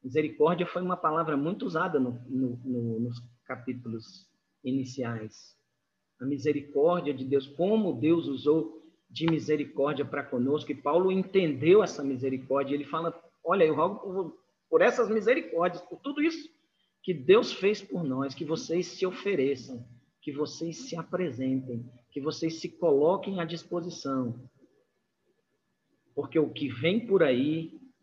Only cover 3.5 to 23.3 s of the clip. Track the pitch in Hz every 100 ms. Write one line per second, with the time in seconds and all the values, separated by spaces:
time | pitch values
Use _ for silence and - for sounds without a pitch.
3.5 | 123 - 120 117 113 - - _ _ _
4.5 | _ 127 135 123 - 117 113 107 - -
5.5 | _ _ _ _ _ _ _ 127 143 139
6.5 | 147 139 139 156 175 143 131 131 139 135
7.5 | - 180 220 196 127 147 170 135 131 143
8.5 | 160 151 - - _ _ - 160 156 131
9.5 | 151 147 - 139 143 131 143 139 127 123
10.5 | 151 - 131 - 160 190 190 190 196 175
11.5 | 131 151 196 185 - 139 127 135 131 131
12.5 | 139 131 143 143 - 170 165 - _ 160
13.5 | 196 160 147 170 202 202 185 165 - _
14.5 | _ _ 160 196 - 214 220 202 277 330
15.5 | 165 180 180 - 170 277 294 311 320 -
16.5 | _ _ _ _ _ - 165 131 208 226
17.5 | - 190 208 - 180 156 131 139 135 156
18.5 | 160 - 165 170 - 185 208 202 185 131
19.5 | 135 120 123 120 - _ _ - 139 147
20.5 | - 165 160 - 170 - 180 175 120 131
21.5 | 131 127 120 120 - _ - 143 156 165
22.5 | 160 170 - 175 139 151 190 202